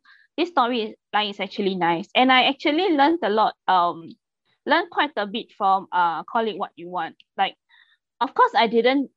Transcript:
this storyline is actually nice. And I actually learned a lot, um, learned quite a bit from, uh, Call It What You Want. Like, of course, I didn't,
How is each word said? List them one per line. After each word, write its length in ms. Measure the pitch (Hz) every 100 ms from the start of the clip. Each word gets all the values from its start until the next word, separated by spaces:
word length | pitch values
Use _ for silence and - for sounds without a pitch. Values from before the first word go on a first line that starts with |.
| _ _ _ -
this 120 | 349
storyline 760 | - 233 247 214 - _ 208 214
is 100 | 202
actually 360 | 196 - 196 190
nice. 340 | 170 165 202 -
And 160 | 254
I 140 | 254 262
actually 440 | 269 320 302 370 294
learned 220 | 285 339
a 80 | 208
lot, 240 | 214 202 - -
um, 420 | 185 175 165 165 - _ _ _ _ -
learned 240 | 311 392
quite 220 | 403 294 220
a 100 | 202
bit 240 | 220 -
from, 340 | - 196 190 175
uh, 320 | 180 170 160
Call 240 | 175 233 226
It 100 | 180
What 140 | 196 -
You 140 | 170
Want. 260 | 180 160 - _ -
Like, 180 | 190 - _ _ _ _ _ _
of 120 | 240
course, 180 | - 494 214
I 100 | 233
didn't, 440 | 233 233 277 254